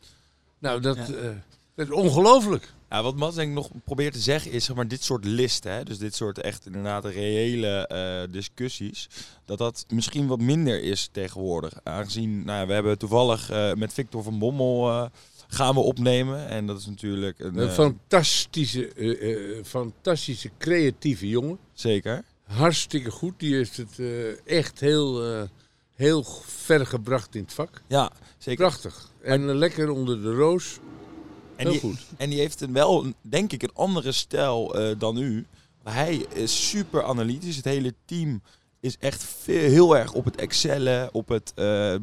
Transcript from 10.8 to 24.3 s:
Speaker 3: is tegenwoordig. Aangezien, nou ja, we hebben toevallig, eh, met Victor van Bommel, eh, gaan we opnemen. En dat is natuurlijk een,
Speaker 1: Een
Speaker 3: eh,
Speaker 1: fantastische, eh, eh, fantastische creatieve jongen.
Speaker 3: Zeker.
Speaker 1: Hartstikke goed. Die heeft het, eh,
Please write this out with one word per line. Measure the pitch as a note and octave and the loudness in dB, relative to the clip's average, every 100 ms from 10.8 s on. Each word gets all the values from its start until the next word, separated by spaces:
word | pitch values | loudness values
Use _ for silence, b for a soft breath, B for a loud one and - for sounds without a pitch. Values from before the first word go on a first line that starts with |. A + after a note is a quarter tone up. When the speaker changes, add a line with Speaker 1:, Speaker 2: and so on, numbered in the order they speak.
Speaker 3:
is | D2+ G2 - | -2 -4 -4
tegenwoordig. | G2+ F#2 F#2 F#2+ E2 D#2 - | -8 -8 -6 -4 -4 -6 -10
Aangezien, | - F2+ G2 A2 A2 G#2 G2 | -8 -8 -6 -4 -2 -4 -4
nou | G#2 | -4
ja, | F#2+ | 0
we | |
hebben | G#2 G#2 G#2 | 2 2 0
toevallig, | G#2+ A#2 B2 A2+ A2+ | 2 4 4 2 -2
eh, | G#2 G#2 | 0 0
met | F#2+ G#2+ | 0 -4
Victor | - A#2+ A2+ | -4 -6 -6
van | G#2+ A2 | -6 -2
Bommel, | A2+ C#3 B2+ B2 A#2+ | 0 0 0 2 0
eh, | A#2 A#2 B B B B | 0 -4 B B B B
gaan | - C3 C3+ | 0 2 4
we | |
opnemen. | A#2 B2 B2 B2 C3 C#3 D3 | 2 2 4 4 2 -4 -6
En | A2 G#2 | -6 -4
dat | G2+ | -6
is | G2+ | -10
natuurlijk | G2 G#2 G2 G2 - | -8 -4 -4 -4 -6
een, | F#2 F2+ | -6 -2
Speaker 1:
Een | A#2+ | 0
Speaker 3:
eh, | |
Speaker 1:
fantastische, | F2+ D3 - - F#3 D3+ - - D#3+ A#2+ B2 A#2+ | 4 2 2 2 4 4 0 -2 -2 -2 -2 -6
eh, | - A2 A#2 A2 A2 G2+ A2 | -4 -2 -2 -2 -4 -6 -10
eh, | G#2 | -8
fantastische | B2+ A#2 - F#3 D#3+ - B2 A2 - | -6 -6 -4 -2 0 -2 -8 -10 -6
creatieve | E3 F3 C#3+ - D3+ G2+ G2+ | 2 4 4 2 -2 -2 0
jongen. | A#2+ C#3+ F#3 _ | 0 0 -8 _
Speaker 3:
Zeker. | - A#2 G2+ G#2+ C3+ - _ | -4 0 0 0 -6 -8 _
Speaker 1:
Hartstikke | - G#2 E3 D3+ - D3+ A#2+ | -6 2 4 2 -2 -4 -4
goed. | - F3 F3+ | -6 -8 -4
Die | D3+ C3+ | 0 0
heeft | A#2 - | 0 -6
het, | A2 - | -12 -8
eh, | B2 A#2+ A2+ | -8 -6 -6